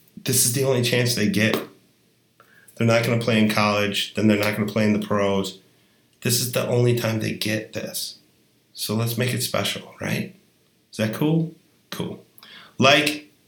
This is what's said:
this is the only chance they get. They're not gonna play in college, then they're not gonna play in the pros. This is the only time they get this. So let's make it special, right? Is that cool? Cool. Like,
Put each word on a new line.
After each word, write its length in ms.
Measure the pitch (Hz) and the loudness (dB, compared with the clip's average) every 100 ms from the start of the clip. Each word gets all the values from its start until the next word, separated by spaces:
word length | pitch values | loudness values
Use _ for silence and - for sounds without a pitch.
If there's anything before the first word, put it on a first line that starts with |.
| _ - | _ -10
this 200 | - 120 | -2 2
is 80 | 123 | 2
the 120 | 127 | 0
only 180 | 131 123 | 0 2
chance 320 | 117 123 123 | 2 2 0
they 140 | 120 104 | 0 0
get. 280 | 98 110 - - - _ _ _ _ _ _ _ _ - | 2 2 0 -4 -16 _ _ _ _ _ _ _ _ -20
They're 140 | - 117 | -2 2
not 160 | 117 | 2
gonna 180 | 117 117 | 2 0
play 160 | 120 110 | 2 2
in 100 | 107 | 4
college, 680 | 107 104 104 104 98 - | 2 2 2 0 -2 -6
then 120 | - 107 | 0 2
they're 100 | 101 | 4
not 200 | 104 107 | 0 -2
gonna 140 | 110 | -2
play 140 | 113 | 0
in 140 | 107 104 | 2 0
the 80 | - | 0
pros. 540 | 104 101 98 98 - _ _ _ _ _ _ | 0 0 0 -2 -8 _ _ _ _ _ _
This 180 | 127 120 | -2 -2
is 100 | 123 | -2
the 160 | 131 120 | -4 0
only 320 | 123 120 120 | 2 4 2
time 220 | 113 110 | 0 -2
they 140 | 110 | -4
get 380 | - 107 110 - | -4 -4 -4 -6
this. 460 | - - - - - _ _ _ _ _ | -10 -10 -10 -10 -14 _ _ _ _ _
So 240 | - - 110 | -12 -4 -2
let's 200 | 120 120 | -2 -2
make 160 | 123 | -2
it 100 | 123 | -2
special, 520 | - 104 98 - - - | -2 -2 -2 -6 -12 -10
right? 340 | - - - - _ _ _ _ _ | -6 -4 -6 -12 _ _ _ _ _
Is 40 | - | -4
that 140 | 107 | -4
cool? 400 | - 151 165 160 - _ _ _ | 0 0 0 -2 -8 _ _ _
Cool. 340 | - - - - - - - - _ | -10 -10 -10 -18 -20 -20 -20 -20 _
Like, 540 | 131 147 147 - - _ | 4 4 2 -4 -12 _